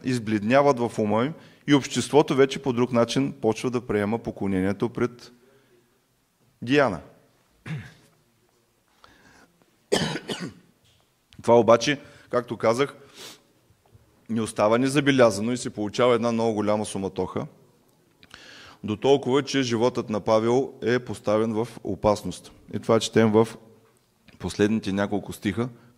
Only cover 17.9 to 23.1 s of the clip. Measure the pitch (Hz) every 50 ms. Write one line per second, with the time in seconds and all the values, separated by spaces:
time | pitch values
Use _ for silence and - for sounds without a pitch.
17.9 | _ _ _ _ _ _ - _ - - - - - - - - - _ - 101
18.9 | 107 101 - 131 139 135 - 123 127 143 139 131 - 139 135 120 117 110 117 127
19.9 | 127 120 101 - 110 104 - 110 110 110 113 117 120 135 135 - - - - 110
20.9 | 123 123 123 - 107 - - - 104 110 113 113 110 107 120 123 - - - -
21.9 | 95 - - 107 104 - - 92 85 - - - - - - - - 107 - -
22.9 | 113 113 - -